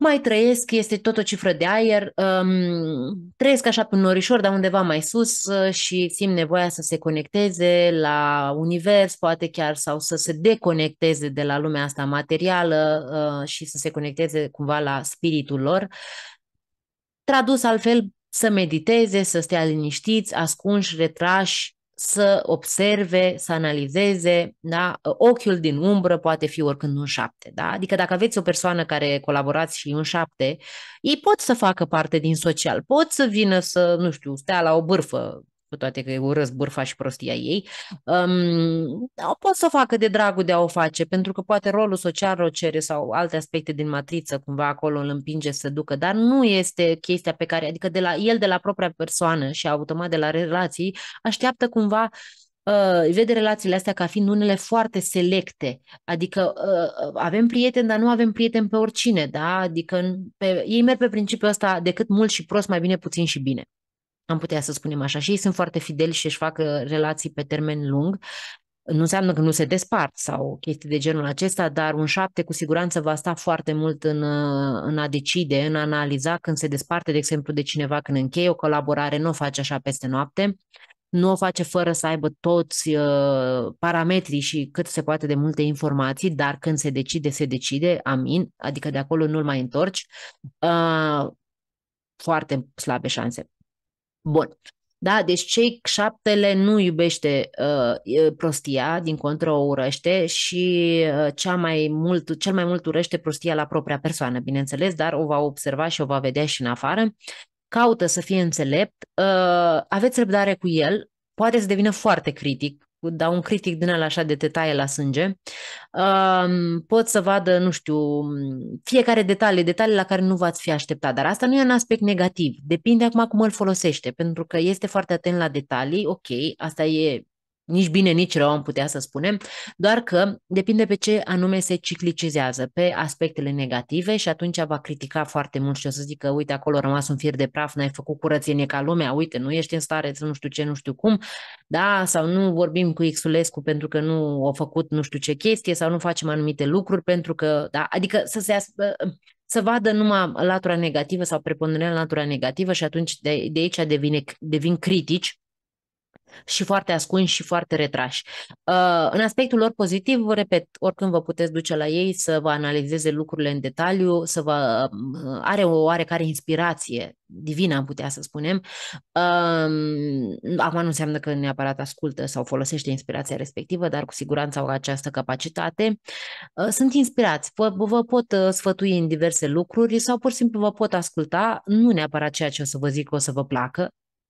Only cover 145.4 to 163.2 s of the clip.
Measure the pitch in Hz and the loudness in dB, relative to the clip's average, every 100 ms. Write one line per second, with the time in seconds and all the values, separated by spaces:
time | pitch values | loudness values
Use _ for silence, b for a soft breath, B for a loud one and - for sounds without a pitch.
145.4 | 214 220 - 165 165 170 175 165 156 151 | 0 0 0 0 0 0 -2 -2 -2 -2
146.4 | 151 147 143 180 190 190 - 175 165 156 | -2 -2 0 0 0 -2 0 0 -2 -2
147.4 | 156 151 151 147 - 185 190 214 - 220 | 0 0 0 -4 -4 -2 0 0 -2 -4
148.4 | 190 202 - - 202 - 185 - b _ | -2 -2 -2 -4 -4 -2 -6 -8 b _
149.4 | - 226 202 240 214 214 208 196 175 - | -4 0 2 2 2 4 4 4 2 0
150.4 | 180 185 185 170 165 147 151 180 170 156 | 0 0 0 0 0 -2 -2 -2 -2 -2
151.4 | 160 156 160 156 170 165 160 151 147 139 | -4 -2 -2 0 0 -2 -2 -2 -2 -2
152.4 | 127 139 185 175 156 165 165 - 147 147 | -2 -2 -2 -2 -2 -2 -4 -4 -2 -2
153.4 | - 156 170 175 156 147 147 151 143 - | -2 -2 -2 0 0 2 2 0 -2 -10
154.4 | 156 151 165 165 - 185 151 175 - - | -4 -2 0 0 0 0 0 -2 -4 -10
155.4 | _ _ _ _ _ _ _ _ _ B | _ _ _ _ _ _ _ _ _ B
156.4 | - - 196 196 190 165 - 185 180 - | -8 -4 0 0 0 -2 0 0 2 0
157.4 | - 175 - 156 143 131 127 - B B | -2 -4 0 -2 0 -2 -4 -6 B B
158.4 | B - - 180 180 170 160 202 220 220 | B -8 0 4 4 4 2 2 0 0
159.4 | 262 226 226 226 190 190 220 254 214 208 | 0 2 2 0 0 0 0 0 2 0
160.4 | 190 170 165 - 185 - 190 170 160 165 | 2 0 -2 -4 -4 -2 0 0 -2 -2
161.4 | 165 160 160 156 151 165 190 180 - 156 | -2 -2 -2 -2 0 0 0 -2 0 0
162.4 | 151 147 147 147 143 160 156 151 | 0 0 0 -2 -2 -2 0 -2